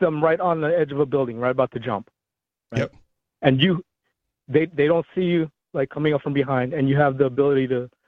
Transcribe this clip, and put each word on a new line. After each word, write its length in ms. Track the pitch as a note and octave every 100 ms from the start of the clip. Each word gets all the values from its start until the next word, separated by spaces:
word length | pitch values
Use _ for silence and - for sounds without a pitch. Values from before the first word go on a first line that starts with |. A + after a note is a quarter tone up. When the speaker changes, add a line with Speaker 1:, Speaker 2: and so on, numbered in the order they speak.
Speaker 1:
them 220 | F3 D3+
right 160 | D#3+ E3+
on 200 | F3+ E3
the 80 | D3+
edge 240 | F3 D3
of 80 | C#3+
a 60 | C#3
building, 320 | C#3+ B2 A2+
right 120 | B2
about 200 | B2+ B2+
to 60 | B2+
jump. 280 | A#2 G2+ - _ _ _ _ _ _
Right? 100 | A#2
Speaker 2:
Yep. 140 | - - _ _ _ _
Speaker 1:
And 180 | C#3+ C3
you, 220 | F#3+ F3 - _ _ _ _ _ -
they, 180 | C#3 D#3+
they 200 | D3 D3
don't 200 | E3+ -
see 80 | F#3
you, 280 | F3+ F3 D#3 - _
like, 160 | D#3 C3+
coming 240 | C#3+ D3+
up 80 | C#3+
from 120 | C#3+
behind, 400 | C#3 C3 C3 B2+
and 140 | D3+ C3+
you 80 | C#3
have 200 | C#3+ C3
the 60 |
ability 440 | C3+ B2+ C#3+ C3+ B2+
to 200 | B2+ B2+ _